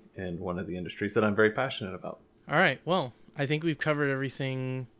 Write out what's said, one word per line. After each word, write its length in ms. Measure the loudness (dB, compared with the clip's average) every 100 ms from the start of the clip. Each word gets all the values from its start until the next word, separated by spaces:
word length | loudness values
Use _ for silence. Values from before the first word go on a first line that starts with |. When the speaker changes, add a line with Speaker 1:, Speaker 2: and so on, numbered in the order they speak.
| -14 -8
Speaker 1:
in 240 | -6 -6
one 180 | -4 -6
of 80 | -6
the 80 | -6
industries 380 | -8 -4 0
that 100 | 4
I'm 120 | 4 6
very 160 | 4
passionate 420 | 4 -2 -4 -8
about. 260 | -8 -10 -12 _ _ 0
Speaker 2:
All 80 | 4
right. 220 | 4 2 0
Well, 280 | 0 -2 -8 -16 -4
I 80 | 0
think 180 | 0
we've 140 | 0 0
covered 320 | 0 2 0
everything 760 | 0 -4 -4 -4 -2 -4 -4 -8 _